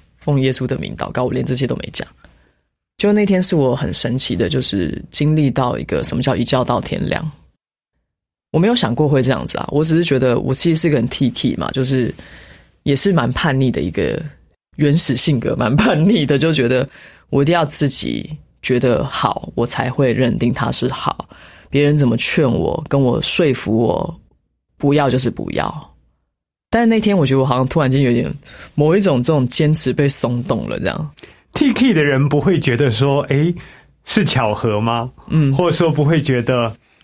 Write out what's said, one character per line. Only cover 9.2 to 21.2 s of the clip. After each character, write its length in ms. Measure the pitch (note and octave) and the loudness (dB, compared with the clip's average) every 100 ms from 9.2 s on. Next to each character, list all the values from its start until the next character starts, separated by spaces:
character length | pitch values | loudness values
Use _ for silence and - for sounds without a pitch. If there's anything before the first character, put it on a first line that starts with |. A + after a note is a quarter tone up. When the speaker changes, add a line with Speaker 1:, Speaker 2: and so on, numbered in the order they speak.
Speaker 1:
这 100 | B2+ | 2
样 140 | C3 - | 0 -2
子 100 | - | -6
啊， 100 | - | -4
我 120 | D3 | -2
只 120 | D#3+ D#3+ | 0 2
是 80 | |
觉 160 | E3 C3 | 2 2
得 200 | C3 A#2+ | 2 0
我 140 | C3 | 0
其 200 | C3 E3+ | 0 0
实 60 | D#3+ | 2
是 100 | E3+ | 2
个 80 | C#3+ | 0
很 100 | A#2 | 0
T 220 | - C3 | 0 -2
K 260 | - C3 - | 0 -4 -2
嘛， 160 | - | -4
就 120 | C3+ | -2
是 300 | C3 C3 A#2 - - - - - _ _ | -2 0 -2 -6 -16 -20 -20 -20 _ _
也 120 | - C#3 | -2 0
是 180 | G3+ | 2
蛮 180 | E3 A#2+ | 2 0
叛 260 | B2+ E3 C3+ | -2 -2 0
逆 140 | B2+ | 0
的 100 | C2+ | 0
一 80 | D#2 | -4
个 320 | - C#2+ - D3+ - _ _ _ - | -2 -2 -4 -8 -16 _ _ _ -2
原 200 | C#3+ D#3 | 2 2
始 200 | - A#2+ | 2 0
性 240 | - C3 | 0 0
格， 160 | G#2+ - | 0 -2
蛮 200 | A2+ C#3+ | 0 2
叛 260 | A#3 D#3+ | 2 2
逆 220 | F3+ G#3+ D3+ | 2 2 2
的， 120 | C#3 | 2
就 140 | D#3+ | 2
觉 160 | D#3 A#2+ | 2 2
得 200 | B2+ C#3 - - - - | 0 -2 -8 -20 -20 -4
我 120 | C3 | 0
一 40 | C#3+ | 2
定 80 | |
要 120 | F3 D3+ | 2 0
自 220 | - C#3+ | 0 -2
己 420 | - B1 A1+ - D3+ - _ | -2 -4 -6 -8 -14 -18 _
觉 180 | - B2 | -2 0
得 260 | B2+ A2+ C3 | 2 0 -2
好， 440 | - G#2 - - - | -2 -2 -2 -6 -4
我 100 | A#2 | -4
才 240 | - A#2+ | -2 -4
会 220 | C3 C3 | 0 0
认 260 | A2+ B2 A#2 | 2 0 0
定 160 | A#2+ | -2
它 180 | - A#2+ | -2 -2
是 160 | A#2+ B2 | -2 -4
好。 380 | - - - | -4 -6 -6